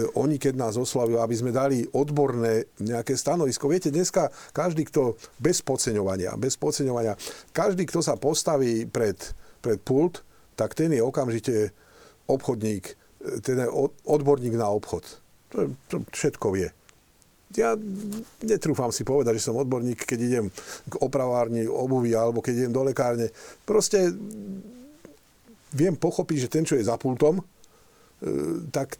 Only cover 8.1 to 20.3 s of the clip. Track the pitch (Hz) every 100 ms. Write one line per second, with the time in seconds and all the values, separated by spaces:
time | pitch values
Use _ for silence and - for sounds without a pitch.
8.1 | 117 139 156 - 147 127 113 120 117 110
9.1 | 90 - - - - 120 104 - 135 170
10.1 | - - - - - 110 - 165 139 120
11.1 | 147 127 113 120 110 104 - - - -
12.1 | _ - 135 - 117 107 101 - - _
13.1 | - - - 135 127 120 - 139 - -
14.1 | 151 143 143 120 117 107 107 - 87 -
15.1 | - - _ - 233 - 131 - - -
16.1 | - 147 - 110 95 82 - _ - _
17.1 | _ _ _ - - 226 220 214 190 214
18.1 | 214 226 - 220 208 165 139 120 - 123
19.1 | 139 117 110 127 117 131 127 123 - -
20.1 | 120 120